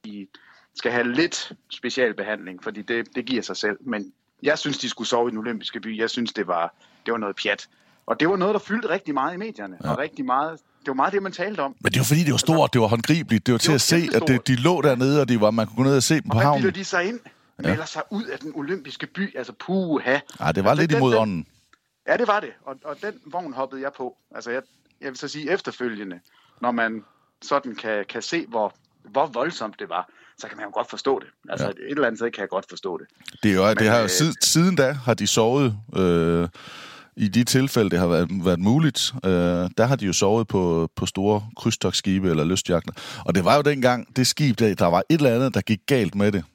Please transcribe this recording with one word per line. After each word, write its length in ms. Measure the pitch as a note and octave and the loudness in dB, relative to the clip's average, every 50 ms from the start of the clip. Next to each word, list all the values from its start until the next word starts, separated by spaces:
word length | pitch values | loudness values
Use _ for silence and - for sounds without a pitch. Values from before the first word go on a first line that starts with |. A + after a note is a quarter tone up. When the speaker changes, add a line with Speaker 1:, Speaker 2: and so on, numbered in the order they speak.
| - | -16
Speaker 1:
I 220 | A2 G#2 G2+ F#2+ - - - _ - - _ _ _ _ | -14 -14 -14 -14 -16 -20 -20 _ -20 -20 _ _ _ _
skal 160 | - - A#2+ | -6 -4 -2
have 200 | A#2+ A#2+ A#2+ A#2+ B2 | 0 0 0 0 0
lidt 380 | C#3 E3 E3+ - - - - - _ _ _ | 0 0 0 -2 -6 -10 -10 -14 _ _ _
specialbehandling, 920 | - - - A#2+ - C3 B2+ A2+ G2+ G#2 G2 G#2+ G#2+ G2+ - F#2 F2+ F2+ | -16 -10 -8 -6 0 0 0 0 0 -4 -6 -6 -6 -8 -8 -14 -16 -10
fordi 200 | - A2 G#2 G#2+ | -10 -10 -10 -10
det, 240 | G2 - A#2+ A#2 A2+ - _ | -6 -4 -4 -4 -4 -4 _
det 120 | C3 A#2 | -8 -4
giver 160 | A#2 C3 A2+ | -2 -4 -4
sig 140 | G2 - F#2 | -4 -6 -8
selv. 200 | - - G#2 G#2 - - | -4 -4 -4 -4 -4 -8
Men 260 | C3 A#2 G#2+ G2 F#2 _ _ _ _ _ _ | -8 -6 -6 -8 -10 _ _ _ _ _ _
jeg 160 | B2+ C#3+ D3+ D#3 | -2 -2 -2 0
synes, 200 | - D3+ C3+ - | -2 -6 -6 -4
de 100 | B2+ A#2+ | -6 -8
skulle 200 | - - A2+ - | -6 -8 -4 -2
sove 200 | B2 A#2+ A#2+ A#2+ | 0 0 0 0
i 20 | |
den 80 | A2 A2 | -4 -6
olympiske 420 | G#2+ A#2+ A#2 G#2+ - - - A#2 | -6 -8 -8 -8 -10 -12 -12 -10
by. 180 | G#2 A2+ A2 G#2+ | -10 -10 -6 -4
Jeg 120 | A2+ A2 | -4 -4
synes, 220 | - B2+ A#2 G#2+ | -2 -4 -6 -4
det 140 | - - F#2+ | -4 -6 -4
var, 280 | F2 F2+ E2+ E2 E2+ _ _ _ _ _ _ _ | -2 -2 -2 -2 -4 _ _ _ _ _ _ _
det 60 | - | -4
var 60 | A#2 A#2 | -4 -4
noget 180 | G#2+ G2+ G2 - | -4 -6 -6 -4
pjat." 260 | - G#2 G#2 - - _ _ _ _ _ _ _ _ | -4 -4 -4 -4 -6 _ _ _ _ _ _ _ _
Og 140 | - A#2 A#2 | -6 0 2
det 80 | D3+ E3+ | 2 2
var 80 | G3 | 2
noget, 160 | F#3+ F3+ G3+ A3 | 2 0 0 0
der 60 | G3 | -2
fyldte 280 | - - G3+ A#3 A#3+ - | -2 -4 -4 -4 -2 -2
rigtig 260 | E3 G3 - D#3+ C#3+ | -4 -2 -4 -4 -4
meget 200 | C3+ C3+ D#3 F3+ | -2 -2 -4 -4
i 20 | |
medierne, 400 | F3 G#3+ A3+ - - - F#2+ F2+ E2+ - | -8 -10 -10 -10 -12 -14 -14 -14 -8 -4
Speaker 2:
Ja. 60 | - | -4
Speaker 1:
og 80 | - - | -4 -4
rigtig 260 | C#3+ - - - C3+ | -4 -8 -6 -8 -2
meget, 260 | B2+ B2 C3+ D3 D#3+ E3 D3+ _ _ _ _ | 0 0 0 0 -2 -6 -12 _ _ _ _
det 80 | _ C#3+ | _ -6
var 60 | C3 | 0
meget 180 | C3 C#3 F3+ | 0 0 2
det, 100 | G3 G3+ | 0 -2
man 100 | G3 F#3+ | -4 -4
talte 280 | F3+ - F3 G3+ G#3+ - | -6 -6 -6 -6 -4 -4
om. 140 | E3+ F3 - _ | -4 -6 -6 _
Speaker 2:
Men 120 | - - | -2 0
det 60 | - B2+ | 2 2
var 60 | B2+ | 2
fordi, 160 | A2 D3 D#3+ | 4 4 4
det 80 | F3 D3 | 4 4
var 60 | B2+ | 2
Speaker 1:
Altså, 120 | A2+ - | 2 2
Speaker 2:
stort, 260 | - E3 D#3+ C#3+ B2+ | 2 4 4 4 4
det 80 | - B2+ | 4 4
var 60 | A2+ | 4
håndgribeligt, 600 | G2+ A#2 A#2 A2+ - D#3 E3+ C3+ - A2+ G#2+ - | 4 2 0 2 2 2 0 2 2 0 2 4
det 60 | - | 2
var 60 | A#2+ A2+ | 2 2
Speaker 1:
det 40 | |
Speaker 2:
til 80 | - - | 4 4
Speaker 1:
var 40 | D3+ | 4
Speaker 2:
at 60 | C3 | 4
se, 160 | - - E3 | 4 4 2
at 60 | E3+ | 2
det, 100 | F3 - | 2 2
Speaker 1:
kæmpestort. 340 | - A2+ - - C3 B2 - - | 2 2 4 4 2 2 4 2
Speaker 2:
de 80 | B2+ | 0
lå 260 | A#2+ B2+ E3 F3+ D#3+ | 4 4 2 2 4
dernede, 380 | C3+ D3+ B2+ A#2+ B2+ C3+ C#3+ D3+ | 4 2 4 4 2 4 4 4
og 80 | C3+ A#2 | 4 4
de 120 | B2 A2 | 4 4
var, 100 | G#2+ G#2+ | 4 4
man 160 | A2 A2+ A2 | 4 2 0
kunne 100 | G2+ - | 0 0
gå 60 | B2 | 2
ned 140 | C3 C3+ C#3 | 2 4 4
og 60 | C3 | 4
se 120 | A#2+ - D#3+ D3 | 4 2 2 0
dem 100 | - - | 0 0
Speaker 1:
Og 40 | - | 2
Speaker 2:
på 20 | A2+ | 4
Speaker 1:
hvad 80 | - | 4
Speaker 2:
havnen. 160 | C#3+ D3 C#3+ | 4 4 4
Speaker 1:
bilder 160 | - F#3+ F3 F#3+ | 2 0 0 -2
de 60 | F#3+ | -6
sig 200 | - G3 F3 F3 | -2 -2 0 0
ind? 160 | G3+ A#3+ A#3 _ - _ _ _ _ _ - | -2 -4 -8 _ -20 _ _ _ _ _ -6
Speaker 2:
Ja. 60 | - D#3+ | -2 -2
Speaker 1:
Melder 160 | - D3+ D#3+ | -2 -2 -4
sig 180 | - - D#3 - _ | -8 -8 -10 -8 _
ud 140 | G#3+ G3+ A#3 | -6 -8 -6
af 140 | - C#3 - | -6 -10 -10
den 140 | - D#3 C#3+ | -10 -12 -10
olympiske 520 | D#3+ C#3+ D3 F#3+ F#3 C3 C#3 - - D#3 | -8 -6 -6 -6 -8 -8 -14 -12 -12 -12
by, 300 | - _ F3 G3 F#3+ - | -10 _ -6 -6 -6 -6
altså 160 | C3 B2 - | -12 -12 -12
puha. 680 | - _ - - F#3 G3 F#3 E3+ D3+ B2+ - B2 C3+ C#3+ - - - - | -14 _ -6 -4 -2 -2 0 0 -2 0 2 0 0 0 -2 -8 -12 -4
Speaker 2:
Ja, 120 | - D#2 | -2 0
det 120 | E2 G2 F#2+ | 0 2 4
var 60 | G#2 | 4
Speaker 1:
Altså, 120 | C#3 D3+ | 4 4
Speaker 2:
lidt 80 | E3 D#3 | 4 2
Speaker 1:
den, 80 | D#3 - | 4 4
Speaker 2:
imod 140 | C3 B2+ | 4 4
Speaker 1:
den, 80 | A#2 A2 | 4 4
Speaker 2:
ånden. 260 | A2 G#2+ F#2 E2 D2+ _ _ _ _ _ _ _ _ _ _ _ _ - | 2 2 -2 -6 -8 _ _ _ _ _ _ _ _ _ _ _ _ -2
Speaker 1:
Ja, 80 | D#3 | 0
det 100 | G3 A#3+ G#3+ | 2 2 2
var 120 | G3+ G#3 | 2 0
det, 100 | F3 B2 G#2+ _ _ | -2 -6 -16 _ _
og, 100 | C#3 C3+ - - | -16 -16 -12 -12
og 120 | D3+ C#3+ - | -12 -12 -8
den 100 | G3 G#3 G#3+ B2+ _ | -10 -10 -10 -12 _
vogn 260 | D3+ C#3 - - C#3+ | -10 -10 -10 -8 -8
hoppede 300 | B2+ C3 C3+ C3 C3+ C3+ | -6 -6 -8 -6 -6 -8
jeg 80 | C3+ C#3 C#3 | -8 -8 -8
på. 200 | - C3 B2 - _ _ _ - | -8 -12 -12 -12 _ _ _ -16
Altså, 160 | A2+ A2+ A#2+ | -14 -8 -6
jeg, 120 | A#2+ C3 C3 _ _ _ _ _ _ _ | -8 -8 -8 _ _ _ _ _ _ _
jeg 80 | - C#3 | -12 -12
vil 80 | B2+ | -10
så 120 | - D3+ C#3 | -10 -12 -10
sige 220 | - D3+ D#3 C#3 | -10 -8 -4 -4
efterfølgende, 680 | F3+ F#3+ - - A2 - B2 A#2+ A2+ G#2 G#2+ F#2+ F2 E2+ _ _ _ _ _ _ _ _ | -4 -4 -4 -10 -8 -6 -6 -6 -6 -8 -10 -12 -14 -16 _ _ _ _ _ _ _ _
når 100 | A#2+ A#2+ | -4 -2
man 320 | A#2+ A#2 A2+ A2 A2+ A2 - _ _ _ _ _ _ _ | 0 0 -2 -2 -4 -8 -12 _ _ _ _ _ _ _
sådan 320 | - - D3 C#3+ - B2+ G#2+ | -4 -2 -2 -2 -2 -4 -12
kan, 300 | - - A2 G#2+ G#2 F#2+ - | -8 -6 -4 -4 -4 -4 -6
kan 140 | - A#2 | -10 -10
se, 240 | - - E3+ E3+ - A2+ | -6 -4 -6 -6 -6 -4
hvor, 260 | A#2 A2+ G#2+ G2 - _ _ _ _ _ _ - | -4 -2 -2 -4 -6 _ _ _ _ _ _ -4
hvor 160 | - C3+ D3+ | -2 -2 -2
voldsomt 520 | D#3 A2 A#2+ C3+ E3+ E3 - A#2 G#2+ G2+ - | 0 -2 -4 -4 -4 -4 -8 -10 -10 -10 -12
det 100 | G#2+ - | -10 -6
var, 200 | E2 F2+ F2+ _ _ _ - - _ - | -6 -6 -6 _ _ _ -20 -20 _ -16
så 100 | - - | -16 -14
kan 80 | - | -12
man 80 | - G#2+ | -12 -12
jo 40 | G2+ - | -6 -4
godt 160 | G#2+ - - | -4 -4 -4
forstå 280 | - A#2+ - C#3 C3+ G#2+ | -8 -4 -2 -2 -2 -2
det. 100 | - - _ _ _ - | -4 -14 _ _ _ -10
Altså, 160 | G2 - - | -6 -4 -4
Speaker 2:
Ja. 40 | G2+ | -6
Speaker 1:
et 60 | G2 - - C3+ | -6 -8 -10 -8
eller 160 | C#3+ D3+ C#3 | -2 0 0
andet 120 | A#2 A2+ G#2+ | 0 -2 -4
sted 120 | A2+ A#2 | -6 -6
kan 100 | - - | -6 -6
jeg 80 | G2+ F#2 | -8 -4
godt 160 | F2+ F#2+ F#2+ - | -4 -6 -6 -8
forstå 300 | F2 - - F#2+ F2 D#2+ | -18 -10 -8 -8 -8 -8
det. 80 | D#2+ _ _ _ - - - - | -12 _ _ _ -20 -20 -12 -2
Speaker 2:
Det 80 | - G#2+ | 0 2
er 40 | F#2+ | 4
jo, 120 | F#2 F#2+ | 4 4
Speaker 1:
Men, 100 | G#2+ A2 | 4 4
Speaker 2:
det 120 | G#2 A2 G#2+ | 4 4 4
har 80 | A2+ A#2+ | 4 4
jo 60 | A2 | 2
Speaker 1:
øh, 60 | F#2+ | 2
Speaker 2:
sid-, 240 | F2+ F#2 D#3 E3 - - | 2 0 0 0 0 0
siden 360 | - - - D#3+ E3+ F#3+ F#3 | 0 2 4 4 4 4 4
da 160 | C#3+ C3+ C3 | 2 2 2
har 220 | D3 C#3 A#2+ B2+ A2+ | 0 -2 0 0 0
de 120 | - G#2 | 0 0
sovet... 500 | G#2 - A#2 A2 A#2 B2+ C#3+ C#3 A#2+ G#2+ G#2 A2 - - | 0 2 2 4 4 4 2 2 0 0 -4 -10 -6 0
Øh, 520 | - F#2 F2+ F2 E2+ E2 E2+ E2+ E2+ E2+ E2+ _ - - - - - - - - - - _ _ | 2 2 4 4 4 4 2 2 0 0 -2 _ -16 -20 -20 -18 -18 -18 -20 -20 -20 -20 _ _
i 120 | - A2 G2+ | -2 -2 2
de 160 | F#2+ A#2 B2 | 2 2 2
tilfælde, 460 | - - C3 C3+ C3+ - B2 G#2+ F#2 | 4 4 2 2 4 2 2 2 4
det 80 | E2+ F2 | 4 2
har 80 | F#2 | 4
været, 220 | F2 E2+ D#2+ F2 - F#2 G2 E2+ | 4 4 2 2 0 -2 -2 0
været 140 | F#2 F2 E2 | 0 0 2
muligt, 520 | F#2 G#2 B2 D#3 E3 C#3+ - - - - - - - | 2 2 4 4 2 2 0 0 -4 -4 -6 -4 -2
øh, 60 | F#2+ F#2 F2 F2 F2 F2 F2 F2+ F2+ - - | 0 2 2 2 2 0 0 -2 -2 2 2
der 60 | A2 | 2
har 120 | B2 C#3 | 2 2
de 100 | - G#2 | 0 0
jo 60 | F#2+ | -2
sovet 360 | E2+ - G#2 G2 G#2+ A#2 A2+ - | 0 2 2 4 4 2 0 0
på, 420 | - G2 F#2 F2 E2 E2 E2 D#2+ _ | 0 0 2 2 2 0 0 -2 _
på 100 | - F#2 | -6 -8
store 400 | F2 - F#2+ F#2+ G#2 G#2+ G#2 G#2 A2+ - | -6 -4 -2 0 0 0 0 -2 -8 -16
krydstogtskibe 760 | - - A#2 A2+ - - A#2+ - - - G2 F#2+ F#2+ F#2+ F#2 | -4 -2 -2 -2 0 -2 -2 -2 -2 0 0 0 2 2 2
eller 140 | D#2+ D#2 D2+ | 2 2 2
lystyachter. 480 | E2 F#2 F#2 - - F2+ E2 - - - - - - - - - | 0 0 -2 0 0 0 0 -2 -4 -14 -14 -16 -14 -14 -6 -4
Og 100 | - F2 | 0 0
det 100 | F#2+ F2 | 2 4
var 120 | G2 C3 | 4 4
jo 60 | D3 | 4
dengang, 540 | D3 D3 D3 C3+ B2 B2+ B2 A#2+ - _ - | 4 2 0 2 2 2 2 0 -4 _ -2
det 100 | C3 B2+ | 0 0
skib, 320 | - - - D#3 C#3 A2 - | 0 0 2 2 2 2 4
der, 160 | A#2 G#2+ F#2 | 2 2 4
der 120 | - G2 | 4 2
var 120 | F2 E2+ F2+ - _ | 4 4 2 2 _
et 80 | D#3+ | 2
eller 180 | E3 D3 B2+ A2+ | 4 4 4 4
andet, 200 | A#2+ C3+ C3 - | 4 0 2 0
der 60 | G#2+ | -2
gik 200 | - - A2 F#2+ _ | 0 0 -2 -2 _
galt 280 | - C#3+ B2+ G#2 E2 D#2 | 0 2 2 2 0 0
med 180 | G2+ G2+ G#2 | 0 0 2
det. 120 | G2+ G2 D#2 _ _ | 2 0 -4 _ _